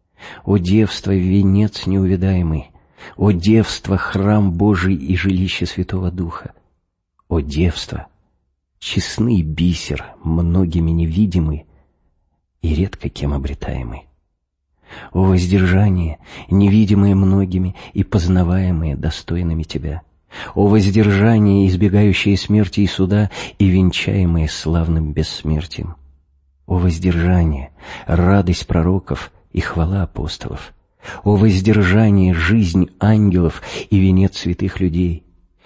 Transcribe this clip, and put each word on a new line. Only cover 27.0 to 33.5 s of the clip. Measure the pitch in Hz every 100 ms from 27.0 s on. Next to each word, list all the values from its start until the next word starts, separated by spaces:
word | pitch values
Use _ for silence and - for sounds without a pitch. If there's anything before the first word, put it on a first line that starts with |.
| 90 85 87 90 82 69 67 _ - - -
радость | 85 87 101 90 87 -
пророков | 82 85 95 - 69 - _ _
и | -
хвала | - 85 82 98
апостолов! | 85 - 80 - - - - _ _ _ - -
О | 101 104
воздержание, | 110 92 98 107 90 104 110 101 92
жизнь | 82 82 113 92 92 87 -
ангелов | 104 107 104 90 82